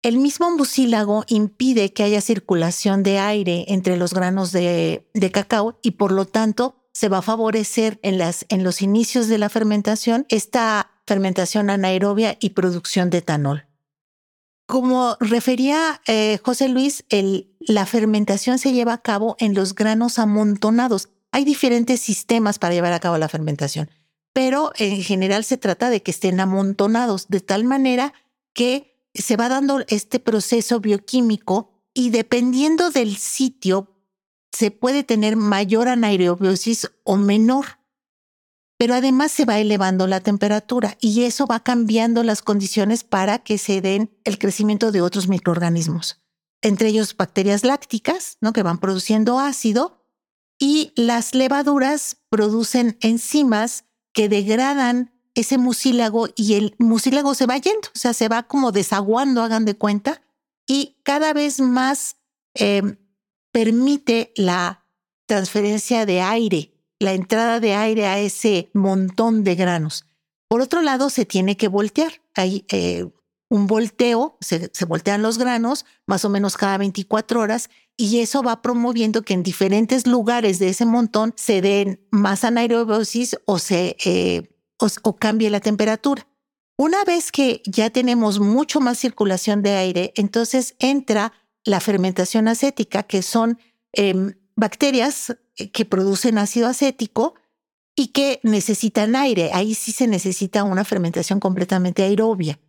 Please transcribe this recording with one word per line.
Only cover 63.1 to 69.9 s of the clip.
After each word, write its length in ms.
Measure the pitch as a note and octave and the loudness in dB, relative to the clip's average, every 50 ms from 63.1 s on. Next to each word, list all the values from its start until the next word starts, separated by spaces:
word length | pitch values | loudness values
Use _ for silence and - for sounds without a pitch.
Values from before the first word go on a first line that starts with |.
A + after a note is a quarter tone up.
| _ _ _ _ _ _ _ _ - | _ _ _ _ _ _ _ _ -2
permite 800 | A#3 A3+ A3 A#3 A#3+ B3+ C#4 C#4+ C#4+ _ - A#3 A#3 A3+ - _ | 0 2 2 2 2 2 2 0 0 _ 0 0 0 -2 -4 _
la 480 | - G3 F3+ F3+ F3+ F3 F3 F#3+ _ _ _ _ _ _ _ _ _ _ | -2 0 0 0 0 -2 -4 -6 _ _ _ _ _ _ _ _ _ _
transferencia 800 | - G#3 G3+ F#3 - - G#3+ G3+ G#3 G#3 G#3+ - - B3 A3+ A3 | -2 -2 -2 -2 -2 -2 0 0 0 -2 -2 -2 -2 -2 0 0
de 160 | G3+ F3+ F3+ | 0 0 0
aire, 520 | F3+ F#3+ A3 A#3 A#3 G#3+ F#3 D#3+ D3 _ _ _ _ _ _ _ | 0 0 0 0 0 0 -2 -2 -4 _ _ _ _ _ _ _
la 120 | F#3 G3 | -2 -2
entrada 480 | F#3+ F#3+ F#3 - A3+ A3 A3+ A#3 A3+ A#3 | -2 -2 -2 -2 0 0 0 0 0 0
de 140 | A3+ A3 G3 | 0 0 0
aire 320 | G#3 A3 A3 A3 A3 G#3 | 0 0 0 0 0 0
a 120 | G3 F#3+ | 0 0
ese 520 | G3+ G#3 G3+ - - - A3 G3+ F3 - _ _ | -2 -2 -4 -4 -2 0 0 0 0 -2 _ _
montón 720 | G3+ F#3+ G3 F#3+ F#3+ F#3+ F#3 F#3 - A3+ A#3 A3+ A3 G3+ | 0 2 2 2 0 0 -2 -2 0 0 2 2 2 2
de 120 | G3 F3 | 0 0
granos. 500 | E3+ F#3 F3+ F3 E3+ D#3 D#3 | 0 0 0 0 -2 -2 -4